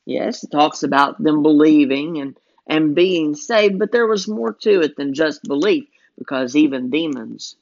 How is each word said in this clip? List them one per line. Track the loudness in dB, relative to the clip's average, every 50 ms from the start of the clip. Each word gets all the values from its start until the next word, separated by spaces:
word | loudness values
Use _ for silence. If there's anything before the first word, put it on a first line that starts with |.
| _ -8
Yes, | -6 -4 -4 -4 -6 -8 -10
it | -4
talks | 0 0 0 0 0 -4
about | -4 0 2 2 2 2 0 -2
them | -2 0 0 2 4
believing | 4 4 6 6 6 6 6 4 2 0 -2 -4 -6 -6
and, | -8 -8 -10 -12 _ _ _ _ _ _
and | -4 -2 0 0 2 2
being | 2 2 2 2 0 -2 -2 -4
saved, | -6 -6 -2 2 2 2 2 2
but | 0 -2 0
there | 0 0 2
was | 2 0 -2 -2
more | -6 -6 -6 -6 -6 -8
to | -4 0 2 2 2
it | 2 0 -4
than | -6 -6 -4 -2
just | -2 -2 -2 -2 -6 -8
belief, | -6 -4 0 0 0 0 0 -2 -8 _ _ _ _ _
because | -20 -12 -8 -6 -4 -4 0 2
even | 2 2 2 2 -2 -4 -4
demons | -4 -2 -2 -4 -6 -8 -10 -12 -14 -14 -16 -18 -18 _